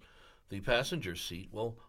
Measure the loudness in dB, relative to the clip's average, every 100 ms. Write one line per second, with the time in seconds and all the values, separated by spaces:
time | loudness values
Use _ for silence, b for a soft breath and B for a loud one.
0 | b b b b -8 -2 4 4 4 -2
1 | -2 -4 -6 -6 -6 -4 -4 -4